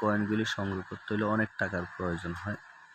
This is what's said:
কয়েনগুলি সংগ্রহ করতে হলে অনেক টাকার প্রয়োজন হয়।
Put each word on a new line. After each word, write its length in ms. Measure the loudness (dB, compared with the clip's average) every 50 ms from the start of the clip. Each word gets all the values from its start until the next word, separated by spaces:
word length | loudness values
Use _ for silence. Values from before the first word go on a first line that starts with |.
কয়েনগুলি 440 | 2 4 4 4 4 4 2 2 2
সংগ্রহ 380 | 0 0 -2 -2 -2 -2 -2 -4
করতে 260 | -6 -10 -10 -4 -2 0
হলে 100 | 0 2
অনেক 240 | 2 2 2 2 0 0 -2
টাকার 260 | -2 -2 0 -2 -4 -4 -6
প্রয়োজন 360 | -4 -2 -2 -2 -2 -4 -6 -6
হয়। 220 | -6 -6 -6 -6 -6 -10 -18 -20 -20 -20 -20 -20